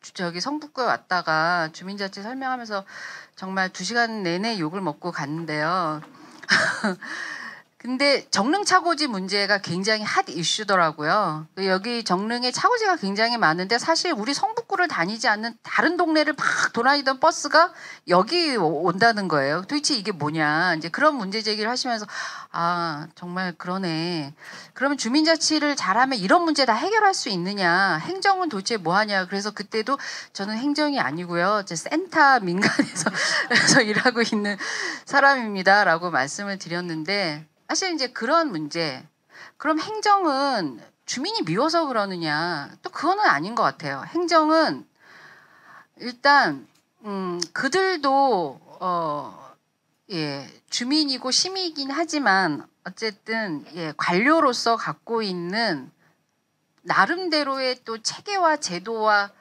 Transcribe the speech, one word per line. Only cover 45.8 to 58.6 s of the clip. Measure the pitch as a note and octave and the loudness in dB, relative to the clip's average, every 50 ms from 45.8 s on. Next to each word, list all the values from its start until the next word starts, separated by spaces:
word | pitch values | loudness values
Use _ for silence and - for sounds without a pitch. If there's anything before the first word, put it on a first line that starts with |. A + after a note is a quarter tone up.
| - _ _ | -20 _ _
일단, | _ - A#3+ B3 - - C#4 C#4+ C#4+ B3 F#3 D3 C3+ A#2+ - _ _ _ _ _ _ _ | _ -12 -12 -12 0 4 6 6 6 6 4 0 -4 -8 -16 _ _ _ _ _ _ _
음, | G#3+ G3+ G3 F#3+ F3+ F3 F3 F3 - - | -8 -6 -4 -4 -4 -4 -6 -6 -6 -6
그들도, | - - C4+ B3+ F#4 F#4+ F#4+ F#4 D#4+ C#4 C#4 C4+ C#4 C#4 C4+ A#3 F#3 E3+ C#3 B2+ - _ - - - | -4 -4 0 0 2 0 0 -2 0 0 0 2 4 4 4 2 2 0 -4 -6 -10 _ -20 -16 -8
어, | - F#3 F3+ E3+ E3 D#3 D3 D3 C3+ A#2 F2+ D#2+ C3+ C3 - _ _ _ _ _ _ _ _ _ _ _ | -4 -2 -2 -2 -2 -2 -4 -6 -8 -10 -16 -18 -20 -20 -20 _ _ _ _ _ _ _ _ _ _ _
예, | G#3 E3 D#3 D3 C#3 C#3 C3+ F#2+ - - _ _ | -6 -6 -4 -4 -6 -8 -12 -14 -18 -20 _ _
주민이고 | - - A#3+ B3 C#4+ D#4 D#4 C#4 C4 A#3+ - B3+ | -6 -6 -2 0 2 2 2 0 -2 -4 -4 -2
시민이긴 | B3+ - - F4+ F#4+ F#4+ F#4 E4+ D#4 D4 C#4 C4+ | 0 0 0 0 -4 -4 -6 -6 -6 -8 -8 -6
하지만 | C4+ D4 E4+ D#4+ D#4 D4+ C#4 G#3+ F#3+ F#3+ F#3+ E3 D3 - - - _ _ _ | -2 -4 -2 -2 -2 0 2 4 4 4 4 2 0 -2 -6 -12 _ _ _
어쨌든, | F3+ F#3+ - A3+ A3 G3+ - _ - A3 A3+ A3 G3 D#3 C#3+ D3 - - | -16 -12 -6 -6 -6 -6 -8 _ -6 -4 -4 -4 -4 -6 -8 -8 -12 -10
예, | F3+ E3 D#3 D3+ | -8 -8 -8 -6
관료로서 | - - - F3 F3+ A3+ C#4 D#4+ E4 D#4 C#4 B3 - - A#3+ A#3 | -4 -2 0 2 2 4 4 4 4 4 2 0 0 0 0 0
갖고 | A3 - - D#3+ - _ - A3+ A3+ A3 | 0 -2 -6 -8 -8 _ -6 -4 -4 -2
있는 | G3+ F#3 F3+ E3+ F3 F#3+ A3 A#3 G#3+ E3+ C#3 C3 D#3+ _ _ _ _ _ _ _ _ _ _ _ _ _ _ _ _ _ _ _ | -2 -4 -4 -6 -4 -2 -2 0 0 -2 -4 -6 -12 _ _ _ _ _ _ _ _ _ _ _ _ _ _ _ _ _ _ _
나름대로의 | F3 D3 D3 F#3+ G#3+ E4 F4 F#4+ F4 D#4 D4+ D4 C#4 C4+ C4+ C4 B3+ B3 B3 _ | 0 4 4 4 4 4 -2 -2 0 0 0 0 0 -2 -2 0 -2 -2 -4 _
또 | - A3+ A3+ A3+ | -8 -10 -6 -6
체계와 | - - - - - G4+ G4 F4+ D#4+ D#4 | -6 -8 -8 -8 -4 -2 2 4 2 2
제도와, | D4 | 2